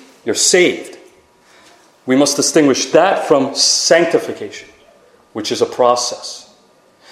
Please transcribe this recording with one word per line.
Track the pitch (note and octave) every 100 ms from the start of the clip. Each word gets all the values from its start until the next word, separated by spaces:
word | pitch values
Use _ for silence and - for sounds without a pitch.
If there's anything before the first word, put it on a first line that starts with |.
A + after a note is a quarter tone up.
| - _
you're | A#2+
saved. | G#2 - F#3 E3 - - - - _ _ _ _ _ _ _ _ _
We | - C3
must | C#3+ -
distinguish | - E3 D3 B2 -
that | D#3+ F#3 - -
from | C#3+ C3
sanctification, | - - - - E3 E3+ E3 - A2 G#2 - - _ _ _ _ _ _
which | A2+ G#2+
is | A#2
a | A#2
process. | - B2 B2 - - - - - _ _ _ _ _ -